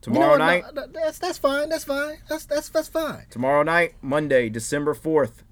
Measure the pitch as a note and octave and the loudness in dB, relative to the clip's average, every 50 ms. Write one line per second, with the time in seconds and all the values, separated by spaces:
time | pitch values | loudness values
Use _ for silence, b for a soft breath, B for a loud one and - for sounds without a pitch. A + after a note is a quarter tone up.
0 | - - A3 - C#4 C#4+ D4 C#4+ - E4+ F3 F3+ F3+ - - - C4+ C4 - E4 | -4 0 2 4 6 6 6 6 6 4 2 2 0 -6 -10 -10 -12 -10 -8 -4
1 | E4 D#4 D#4 - - F4+ E4+ - - C#4 C#4 C#4+ D4 D#4 E4 D#4 - D4 C#4 C#4 | -4 -4 -4 -4 -6 -6 -6 0 0 0 2 2 -2 -2 -4 -6 -4 -4 -4 -4
2 | C#4+ D4+ D4+ D#4 - - D4+ D#4+ - - D4 D4 D4+ - - D#4+ D#4 - - D#4+ | -4 -6 -8 -14 -10 -10 -8 -8 -6 -4 -4 -4 -4 -2 -4 -4 -4 -2 -4 -4
3 | D#4+ D4 F#3 - - _ - A2+ B2 C3 C#3+ D3 D3 D#3+ E3 E3+ E3+ E3 - - | -4 -4 -6 -10 -14 _ -8 -4 0 2 2 2 2 2 2 2 2 0 -4 -10
4 | - C#3 C3+ D3+ D3+ D3 C#3 B2+ B2 A2+ G#2+ A#2 A2 - - D3 D3 D3 D3 C#3+ | -8 -2 -2 -2 -2 2 2 2 2 2 -4 -6 -6 -4 -4 -2 -2 -2 -4 -4
5 | - D#3+ D#3+ D3+ C3+ A2+ - - - _ | -4 0 2 2 2 0 -4 -16 -20 _